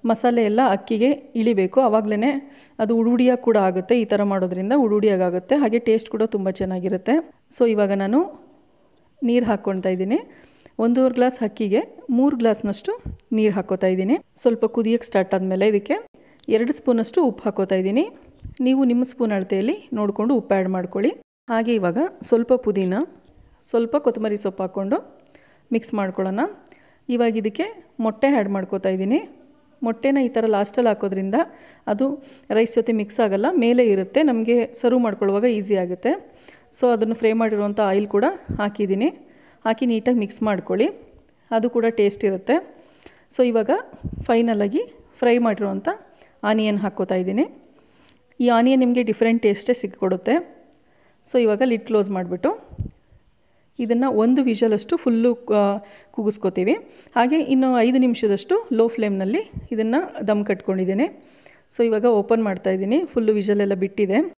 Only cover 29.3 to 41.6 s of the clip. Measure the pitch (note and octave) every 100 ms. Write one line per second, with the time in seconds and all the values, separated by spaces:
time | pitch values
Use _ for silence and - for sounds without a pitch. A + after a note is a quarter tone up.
29.3 | - - _ _ _ A#3 A3+ C4+ C#4 B3
30.3 | A#3 A3+ G#3 G#3 - A#3 G#3+ G3+ F#3+ F#3+
31.3 | A#3 E4+ - - - - G#3 C4 C#4 -
32.3 | - _ G#3 A3+ A3+ A#3 A3+ G#3 - A3
33.3 | G3 B3+ F4+ A#3 B3 A#3 G3 F#3+ C4+ D#4
34.3 | A3+ A3 A#3+ A3 - B3 B3+ A#3 G3 G3+
35.3 | G3 B3 G#3+ G3 G3 F3+ F3+ A#3 F#4 -
36.3 | - - - _ - B3 A3+ A3 A3+ A3
37.3 | A3 A3+ G#3 G#3 G#3 G#3 F#3+ G#3 G3+ C4
38.3 | F#4+ - - G#3 G#3 G3+ G3 C4+ - -
39.3 | - _ _ A3 A3+ B3 A3 A3 B3 G#3
40.3 | - A3 G3+ - F#3 D4 - - - _
41.3 | _ _ A3+